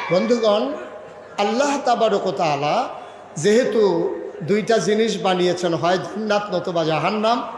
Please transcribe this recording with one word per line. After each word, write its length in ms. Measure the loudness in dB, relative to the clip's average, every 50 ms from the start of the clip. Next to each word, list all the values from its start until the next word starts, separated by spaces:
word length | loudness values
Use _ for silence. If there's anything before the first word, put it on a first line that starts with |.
| -4 0
বন্ধুগণ, 640 | 0 0 2 2 0 2 2 2 2 2 0 -2 -4 -8 -10 -12 -14 -16 -16 -16 -18 -18 -18 -12 -4 -2
আল্লাহ 400 | -2 0 0 0 0 0 0 0 0
তাবারক 420 | 0 2 2 2 2 2 2 0
ওয়া 100 | -2 -2
তাআলা 520 | 0 0 0 0 0 0 0 0 0 0 -2 -6 -12 -14 -16 -18 -18 -20 -14 -10
যেহেতু 800 | 0 2 4 4 4 4 4 2 4 4 4 4 2 0 -2 -4 -6 -8 -10 -10 -10 -2
দুইটা 360 | 0 0 0 2 2 2 2
জিনিস 400 | 4 2 2 2 2 0 0 0 0
বানিয়েছেন, 520 | 0 2 2 2 2 0 0 0 -2 0
হয় 240 | 0 2 2 0 0
জান্নাত 560 | -2 -6 -8 -6 -2 0 0 0 0 0 -4
নতুবা 300 | -4 -4 -2 -2 0 0
জাহান্নাম, 640 | 0 0 0 0 0 0 0 2 2 0 0 -2 -6 -10